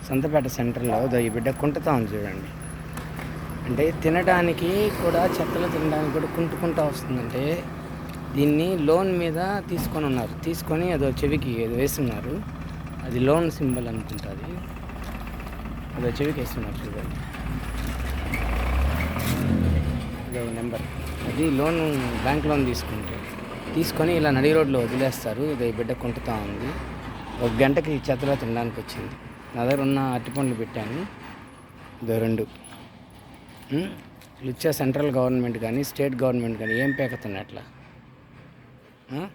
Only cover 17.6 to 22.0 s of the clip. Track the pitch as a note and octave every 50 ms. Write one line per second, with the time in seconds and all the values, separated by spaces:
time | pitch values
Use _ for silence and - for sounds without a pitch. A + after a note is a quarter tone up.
17.6 | - - - - - - - - - - - - - - - G#1+ - - - -
18.6 | A#1 - - C2+ C2+ C#2 D2 - - - - - - E2+ - - F2+ F2+ F2 G1+
19.6 | E2+ E2 D#2+ D#2 D2+ D2 C#2+ - - - B2 A#2+ A#2 G#2+ A2+ B2 A#2 A#2 A2+ A2+
20.6 | A#2 A#2+ A#2 A2 - - - - - - - - - - - B2 D#3 D#3+ C#3+ C3
21.6 | C#3+ D#3 E3+ E3 D#3+ D#3 D3 C3+